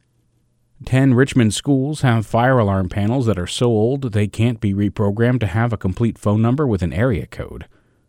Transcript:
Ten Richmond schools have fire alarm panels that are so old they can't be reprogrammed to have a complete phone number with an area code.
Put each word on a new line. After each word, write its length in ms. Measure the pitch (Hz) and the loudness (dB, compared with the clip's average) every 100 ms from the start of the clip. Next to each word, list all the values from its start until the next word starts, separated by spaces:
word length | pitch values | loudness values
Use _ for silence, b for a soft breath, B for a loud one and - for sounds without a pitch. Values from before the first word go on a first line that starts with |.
| _ _ _ _ _ _ _ - | _ _ _ _ _ _ _ -16
Ten 300 | - 127 135 | -2 2 4
Richmond 400 | 120 135 131 110 | 4 4 4 2
schools 460 | - 139 135 139 151 | 0 0 0 -2 0
have 260 | 131 113 104 | 0 0 0
fire 320 | 113 127 131 | 0 2 2
alarm 300 | 101 95 90 | 2 0 -2
panels 380 | 101 104 131 113 | -2 -2 0 0
that 120 | 95 | -2
are 80 | 87 | -4
so 200 | - 123 | -2 0
old 440 | 110 113 139 131 | 2 0 -2 -4
they 160 | 104 104 | -2 -2
can't 320 | - 117 113 | 0 -2 0
be 160 | 104 | -2
reprogrammed 640 | 98 101 - 101 101 117 127 | 0 -2 0 -2 0 0 0
to 80 | 98 | -2
have 260 | 110 117 | -2 -2
a 40 | 104 | -2
complete 420 | 98 - 117 - | -4 -2 -2 -2
phone 240 | 107 107 | 0 2
number 240 | 117 135 143 | 2 0 0
with 160 | 95 | 0
an 100 | 87 | -2
area 320 | 76 131 - | 0 0 -2
code. 440 | - - - - - _ _ _ | -6 -12 -12 -14 -18 _ _ _